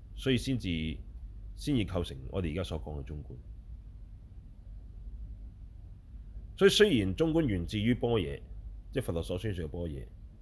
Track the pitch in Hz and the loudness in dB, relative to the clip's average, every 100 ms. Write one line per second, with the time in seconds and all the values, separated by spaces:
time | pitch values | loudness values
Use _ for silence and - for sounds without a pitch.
0 | - - 135 123 - 127 98 82 80 - | -12 -2 4 4 4 0 2 0 0 -4
1 | - - - - - - - 135 95 92 | -8 -10 -10 -10 -10 -4 2 4 4 2
2 | 85 67 64 95 87 80 87 80 78 76 | 0 -4 -4 0 0 0 0 -2 -4 -6
3 | 67 76 69 64 - - - - - - | -6 -6 -8 -10 -10 -12 -10 -12 -12 -14
4 | - - - - - - - - - - | -14 -14 -14 -14 -14 -14 -12 -12 -12 -12
5 | - - - - - - - - - - | -10 -8 -8 -10 -10 -12 -12 -12 -12 -14
6 | - - - - - - 190 - 214 131 | -14 -14 -10 -10 -8 6 8 10 8 8
7 | 95 92 160 156 147 95 85 107 110 123 | 4 4 4 4 4 2 2 2 4 4
8 | 120 117 73 69 - - - - - 87 | 4 2 2 -4 -8 -10 -10 -10 -6 -2
9 | - 85 82 90 110 90 78 87 85 67 | 0 0 0 0 0 -2 -2 -2 -4 -4
10 | - - - - | -8 -12 -14 -14